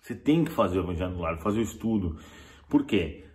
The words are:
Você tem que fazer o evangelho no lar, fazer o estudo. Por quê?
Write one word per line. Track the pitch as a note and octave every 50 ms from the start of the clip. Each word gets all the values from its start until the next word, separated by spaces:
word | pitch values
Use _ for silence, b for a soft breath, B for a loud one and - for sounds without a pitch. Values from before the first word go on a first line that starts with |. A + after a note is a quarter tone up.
| _
Você | - A#2+
tem | G#2 - C#3 D3+ E3 D#3+
que | -
fazer | - - A2 F#2 F2+ F#2+
o | F2
evangelho | E2 F2+ E2 F#2 F2+ F2+
no | F2+ E2+
lar, | E2 E2+ E2
fazer | - G#2 G2+ A2+
o | A2+
estudo. | G2+ - - - A2+ A2+ G#2+ F#2 F2 D#2 B B B B B B B B B B -
Por | - D3 C#3
quê? | - - G2 E2+ D#2 - - - - -